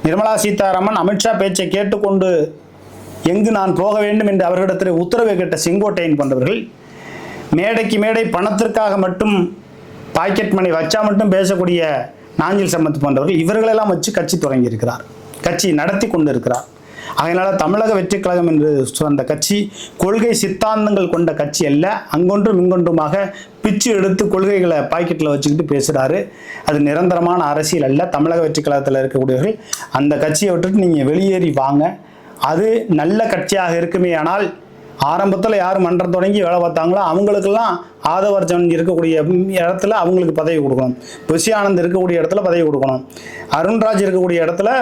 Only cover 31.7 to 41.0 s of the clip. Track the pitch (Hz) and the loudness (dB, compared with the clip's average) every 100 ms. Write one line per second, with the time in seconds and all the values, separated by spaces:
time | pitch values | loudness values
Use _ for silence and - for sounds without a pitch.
31.7 | 143 160 202 - - - - 135 165 214 | 2 0 -2 -18 -20 -20 -6 -2 0 2
32.7 | 226 226 160 156 208 226 190 - 196 180 | 0 2 0 2 2 0 -2 -2 0 0
33.7 | 170 170 170 180 165 156 196 190 - - | 0 0 0 0 2 0 0 -2 -6 -20
34.7 | - - - 139 170 196 190 220 208 180 | -20 -20 -2 0 2 0 0 0 0 0
35.7 | 190 175 175 175 180 190 208 175 175 170 | 0 0 0 0 0 0 2 2 2 2
36.7 | 165 165 190 180 170 202 202 190 208 226 | 0 0 0 0 0 2 2 2 0 0
37.7 | 349 - - 147 175 202 196 170 175 175 | -2 -10 -6 -2 0 2 0 0 0 2
38.7 | 165 170 170 165 160 156 180 190 190 170 | 2 0 0 2 2 2 0 0 0 0
39.7 | 185 196 220 175 185 170 156 156 165 139 | 0 0 0 2 2 0 0 0 0 0
40.7 | 131 131 127 | 0 0 -4